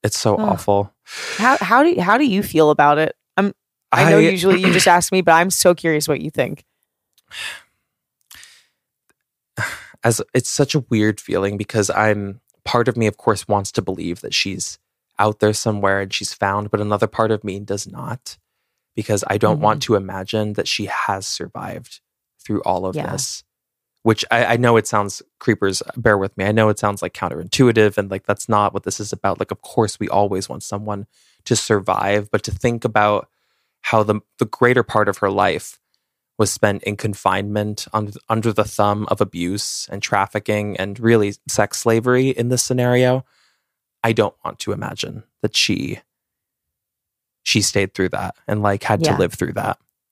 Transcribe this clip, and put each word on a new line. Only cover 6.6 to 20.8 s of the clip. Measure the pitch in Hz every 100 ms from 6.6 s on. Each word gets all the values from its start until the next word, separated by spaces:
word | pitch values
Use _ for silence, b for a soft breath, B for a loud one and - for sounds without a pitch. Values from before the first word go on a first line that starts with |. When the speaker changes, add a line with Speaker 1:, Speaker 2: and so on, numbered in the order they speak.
| _ _ _ _ _ _ _ B B B B B _ _ _ _ _ b b b b b _ _ _ _ _ _ _ -
Speaker 1:
<sighs> | B B B B
As, | 117 113 -
it's | 131 -
such | - 139
a | 151 120
weird | 113 107 107
feeling | - 90 98 101
because | 104 113 101
I'm, | - 107 101 101 98 _ _ -
part | 120 120
of | 117
me, | 110
of | -
course, | - 101 -
wants | 101 98
to | -
believe | 92 92 85 87
that | -
she's | - 101 95 - - _ _ _ -
out | 107 107
there | 107
somewhere | 104 117 104 98 98
and | 98
she's | - -
found, | - 98 101 104
but | 104
another | 104 101 113
part | - 110
of | 107
me | 104 98
does | 104 101 98
not, | 95 156 123 - - _ _ _ _ _
because | - 104 104 -
I | 104
don't | 107 107
want | 104 107
Speaker 2:
Mm-hmm. | -
Speaker 1:
to | 104
imagine | 95 95 95 110 107
that | 101 80
she | -